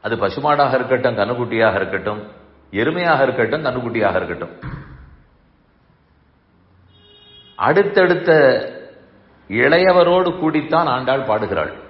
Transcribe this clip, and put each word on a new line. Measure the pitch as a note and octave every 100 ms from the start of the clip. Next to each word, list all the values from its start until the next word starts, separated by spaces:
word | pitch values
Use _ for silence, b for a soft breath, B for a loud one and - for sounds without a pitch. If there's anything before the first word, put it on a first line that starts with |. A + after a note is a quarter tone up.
அது | G#2+ A2+
பசுமாடாக | G2+ - D3 D3 C#3
இருக்கட்டும், | C3 B2 C3 B2 A2+
கண்ணுக்குட்டியாக | G2+ B2 A#2 A2+ A2
இருக்கட்டும், | G2+ F#2+ F#2+ G2 G#2 G#2+ - - _ _
எருமையாக | G2 B2 E3+ F3 D3
இருக்கட்டும், | C3 - A2+ D#3
கண்ணுக்குட்டியாக | C#3+ B2 A#2 A2+ G2+ F#2
இருக்கட்டும். | F2 E2+ E2+ - - - - - - - _ _ _ _ _ _ _ _ _ _ _ _ _ F#2 _ _ _ _ _ - - - - -
அடுத்தடுத்த | A2+ E3 G3+ - F3+ E3+ - D#3 C3+ B2 - - - - - _ _ _ _
இளையவரோடு | G#2 C3+ E3 F#3 F3+ F3 F3+ F3+ F3
கூடித்தான் | D#3+ D#3 C#3+ D#3+ D#3+
ஆண்டாள் | B2+ B2+ C3+
பாடுகிறாள். | A#2 G#2 G2 F2+ D2+ -